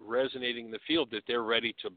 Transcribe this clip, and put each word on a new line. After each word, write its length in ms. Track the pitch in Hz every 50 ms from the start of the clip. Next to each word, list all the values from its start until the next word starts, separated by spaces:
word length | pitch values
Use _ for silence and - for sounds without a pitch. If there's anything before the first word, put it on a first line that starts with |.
resonating 640 | 110 104 117 123 135 131 - 131 123 123 120 117 117
in 40 | 113
the 80 | 110 104 -
field 220 | - 156 165 143 113
that 120 | 113 107 -
they're 160 | - 120 120
ready 320 | 113 107 117 113 113 117 104 -
to 80 | - 107 90